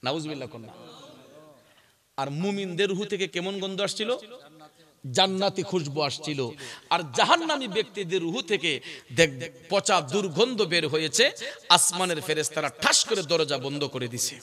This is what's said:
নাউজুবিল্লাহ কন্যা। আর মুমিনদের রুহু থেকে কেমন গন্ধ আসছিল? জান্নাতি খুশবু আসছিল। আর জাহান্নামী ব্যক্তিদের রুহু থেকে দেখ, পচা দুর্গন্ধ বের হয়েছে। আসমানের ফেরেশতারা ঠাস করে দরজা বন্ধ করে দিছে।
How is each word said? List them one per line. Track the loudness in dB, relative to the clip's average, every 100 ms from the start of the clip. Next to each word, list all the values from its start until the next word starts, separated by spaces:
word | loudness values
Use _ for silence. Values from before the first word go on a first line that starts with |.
নাউজুবিল্লাহ | 0 -2 -4 -8 -10
কন্যা। | -12 -16 -18 -20 -20 -20 -20 -20 -20 -20 -20 _ _ _ _ _ -6
আর | -6
মুমিনদের | -2 -2 -2 -4 -2 0
রুহু | 0
থেকে | -2 -4 -4
কেমন | -4 -4 -4
গন্ধ | -6 -2
আসছিল? | -4 -2 -2 -2 -6 -20 -20 -20 -20 _ -20 _ -4
জান্নাতি | 2 4 4 0 0
খুশবু | -2 -2 -2 -2
আসছিল। | -2 -2 -6 -4 -4 -6 -14 -14 -2
আর | -2 0
জাহান্নামী | 2 4 4 2 -2 -2
ব্যক্তিদের | -2 -4 -6 -2 -2
রুহু | 0 -4
থেকে | -2 0 0 -2 -6 -16 -8
দেখ, | 4 4 4 -12 -14 -2
পচা | 0 4 2
দুর্গন্ধ | 4 0 0 2 2 2
বের | 2 2 2
হয়েছে। | 0 0 4 2 2 -12 -12 6
আসমানের | 8 8 0 -2 -2
ফেরেশতারা | -2 -2 0 -2 -4
ঠাস | 2 4 4
করে | 2 -2
দরজা | 0 0 0 -2
বন্ধ | -2 -4
করে | -4 -4 -6
দিছে। | -4 -6 -6